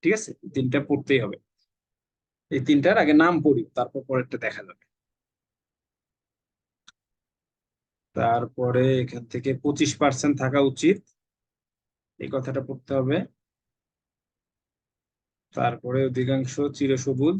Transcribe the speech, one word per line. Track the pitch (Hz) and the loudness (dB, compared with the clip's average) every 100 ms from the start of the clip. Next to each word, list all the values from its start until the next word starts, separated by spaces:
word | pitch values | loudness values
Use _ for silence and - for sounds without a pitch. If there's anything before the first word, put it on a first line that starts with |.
ঠিক | 160 | 0
আছে, | 214 - - | -2 -4 -16
এই | - | -8
তিনটা | 135 127 139 143 | -4 -2 -2 0
পড়তেই | 139 - 135 | -4 2 0
হবে। | 104 - _ _ _ _ _ _ _ _ _ _ _ | 0 -8 _ _ _ _ _ _ _ _ _ _ _
এই | 139 127 | -4 2
তিনটার | 143 165 220 | 4 6 4
আগে | 151 | 6
নাম | 151 165 170 143 | 6 6 4 2
পড়ি, | 139 160 - | 2 0 -4
তারপর | 123 139 131 | -4 -6 -4
পরেরটা | 131 123 120 | -4 -4 -6
দেখা | 113 - | -8 -8
যাবে। | 95 87 _ _ _ _ _ _ _ _ _ _ _ _ _ _ _ _ _ _ _ _ _ _ _ _ _ _ _ _ _ _ _ _ _ | -16 -20 _ _ _ _ _ _ _ _ _ _ _ _ _ _ _ _ _ _ _ _ _ _ _ _ _ _ _ _ _ _ _ _ _
তারপরে | - 117 117 120 - 123 123 131 131 | -4 0 0 -4 -4 -2 2 2 0
এখান | 127 120 120 | -2 -8 -10
থেকে | 123 127 135 | -6 -4 -4
পঁচিশ | 147 147 139 - | -4 0 -2 2
পার্সেন্ট | 147 131 147 143 | 0 2 -2 0
থাকা | 131 139 | 0 2
উচিত, | 139 131 156 196 _ _ _ _ _ _ _ _ _ _ _ _ | 0 2 0 0 _ _ _ _ _ _ _ _ _ _ _ _
এই | 135 135 | -8 -6
কথাটা | 127 135 127 | -6 -8 -8
পড়তে | 131 - | -14 -4
হবে। | 135 131 160 247 _ _ _ _ _ _ _ _ _ _ _ _ _ _ _ _ _ _ _ _ _ _ - | -2 0 -2 -4 _ _ _ _ _ _ _ _ _ _ _ _ _ _ _ _ _ _ _ _ _ _ -4
তারপরে | 120 123 123 127 135 | -2 -4 -4 -2 -2
অধিকাংশ | 127 127 135 131 - 143 139 | -2 -2 -2 -2 -4 -4 -2
চিরসবুজ | 139 131 131 127 147 190 | -2 0 -2 0 0 0